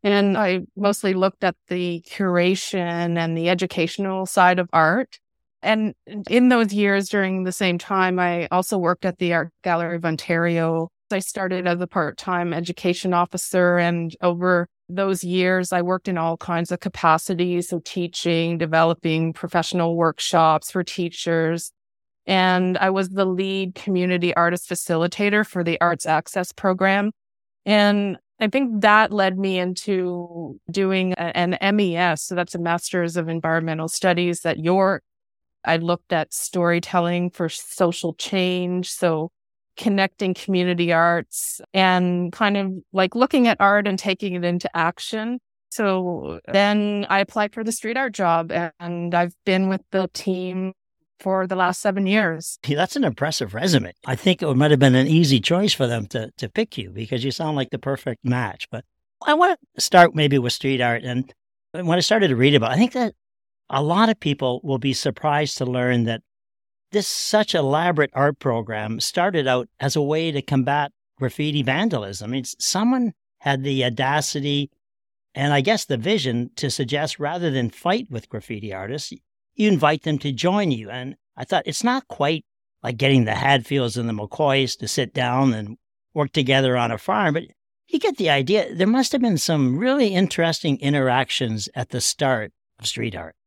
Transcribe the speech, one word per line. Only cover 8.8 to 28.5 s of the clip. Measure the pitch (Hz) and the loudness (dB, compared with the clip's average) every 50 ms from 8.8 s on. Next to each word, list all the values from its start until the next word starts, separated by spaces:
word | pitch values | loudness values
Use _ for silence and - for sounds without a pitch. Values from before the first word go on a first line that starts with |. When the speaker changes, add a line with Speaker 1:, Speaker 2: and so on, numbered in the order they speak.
| 175 170 180 _ - | 0 0 0 _ -2
Speaker 1:
at | 190 180 _ | -4 -2 _
the | 180 170 | -2 0
Art | 170 165 160 170 _ _ | 0 0 -2 -4 _ _
Gallery | - 180 175 165 170 165 175 | -2 -2 0 0 0 -4 -4
of | 170 170 | -2 -2
Ontario. | 165 160 151 - - 170 165 170 170 165 165 165 165 165 165 165 175 _ _ _ _ | -2 -2 -2 -2 -2 0 2 2 2 2 0 0 0 0 -2 -4 -6 _ _ _ _
I | 214 190 | -6 -6
started | 190 - - 196 190 185 185 185 180 180 | -4 -6 -6 -6 -4 -2 -2 -2 0 -2
as | 175 175 | -2 -2
a | 180 | -4
part-time | 170 - 190 156 147 - - - 190 180 175 175 175 | -4 -2 -2 -2 -2 -6 -8 -6 -4 -2 -2 -2 -2
education | 170 165 175 175 175 - - 180 175 - - 185 180 | -2 -4 -4 -6 -8 -2 -2 -2 -2 0 0 0 2
officer, | 175 175 - - 180 - - - 185 180 175 175 175 | 2 2 0 -2 -8 -6 -2 2 2 4 4 4 4
and | 170 170 170 170 170 165 160 _ | 2 2 0 -2 -4 -6 -6 _
over | - 180 175 170 180 185 180 175 175 - _ _ _ - | 0 0 0 2 2 2 2 2 0 -4 _ _ _ -8
those | 180 190 196 196 190 180 | -4 -2 0 0 0 -2
years, | - 175 180 185 180 185 185 185 180 - | -2 -2 0 2 2 2 2 2 0 0
I | 185 180 | -2 -2
worked | 175 180 185 185 _ 196 | 0 0 -2 -2 _ -4
in | 185 170 | -2 0
all | 165 165 165 | 0 -2 -2
kinds | - - - 170 170 170 - | -4 -4 -4 -2 -2 -2 -2
of | 180 175 | -6 -6
capacities, | - 180 - - - 165 160 170 - - 190 165 180 180 175 175 175 - | -6 -8 -6 2 4 4 4 4 2 -4 -2 0 0 0 0 -2 -2 -2
so | 185 170 165 | -6 -6 -6
teaching, | - - 190 175 175 - - - 170 165 165 165 170 170 165 | -6 -6 -4 -4 -4 -6 -4 -2 0 0 2 0 0 -2 -2
developing | 170 160 160 160 165 165 165 _ - 165 160 160 165 165 | -2 0 2 2 4 2 2 _ -2 -2 0 0 0 -2
professional | 160 - - 165 - 170 160 - - 180 170 170 170 | -4 -6 -10 -2 -2 -2 -2 0 -2 0 0 0 2
workshops | 170 170 165 151 - - - - 170 165 160 156 156 - - | 2 2 0 0 -2 -4 0 4 4 6 6 4 2 -2 -4
for | - 185 | -4 -4
teachers. | 175 - - - 175 170 - - - 175 165 165 160 160 170 165 - - _ _ _ _ _ _ _ _ _ _ _ | -4 -4 -4 -6 -6 -6 -6 -6 -4 -2 0 0 0 0 -2 -4 -6 -12 _ _ _ _ _ _ _ _ _ _ _
And | - 190 190 185 185 185 180 185 185 185 | 0 2 2 4 4 4 2 2 0 0
I | 190 202 190 | 0 0 0
was | 190 190 190 185 | 0 0 -2 -2
the | 190 196 196 | 0 0 0
lead | 190 185 180 190 190 190 190 190 185 185 | 0 0 -2 -2 -2 -2 -4 -4 -6 -8
community | - - 208 190 180 180 180 180 175 175 175 - | -8 -4 -2 0 0 2 0 0 0 0 0 2
artist | - 170 170 175 175 - - | 2 2 2 0 -2 -6 -8
facilitator | 175 - - - 170 160 170 180 - - 208 202 202 208 214 | -8 -8 -4 -2 0 0 0 -2 -2 -2 0 2 2 2 0
for | - - 180 | 0 -2 -2
the | 170 170 165 - | -2 -2 0 2
Arts | 170 170 170 - - | 2 0 0 0 0
Access | 160 160 160 - - - 190 185 - | 0 0 0 0 -2 -4 -4 -4 -4
program. | - - - 196 185 185 190 190 196 202 202 214 - _ _ _ _ _ _ _ _ _ _ | -8 -2 0 0 2 2 2 2 2 2 0 -2 -6 _ _ _ _ _ _ _ _ _ _
And | 196 208 208 208 208 208 208 202 196 180 - _ _ _ _ | 2 4 4 4 4 4 2 0 -2 -4 -8 _ _ _ _
I | 226 | -4
think | 214 | 0